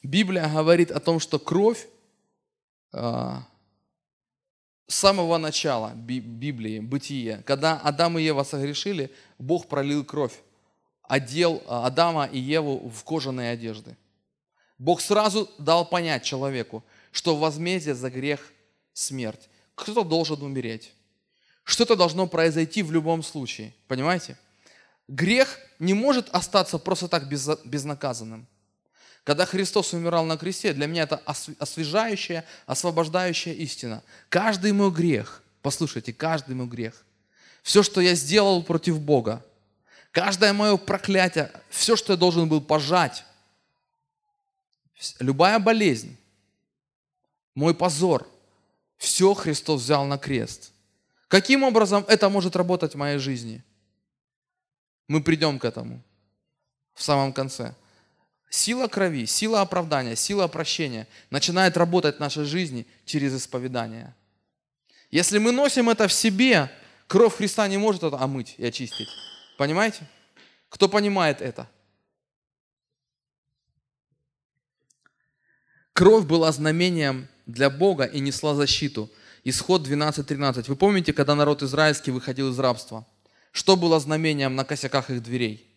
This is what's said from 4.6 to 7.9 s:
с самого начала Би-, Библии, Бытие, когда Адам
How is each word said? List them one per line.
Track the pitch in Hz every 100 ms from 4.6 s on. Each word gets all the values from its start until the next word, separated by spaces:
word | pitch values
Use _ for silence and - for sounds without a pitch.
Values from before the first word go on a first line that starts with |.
| _ _ _
с |
самого | - 196 196 170 170
начала | 156 - 156 123 110 117
Би-, | 117 127
Библии, | 113 113 143 123 110 110
Бытие, | 110 139 - 139 113 104
когда | - 139 156 156
Адам | 151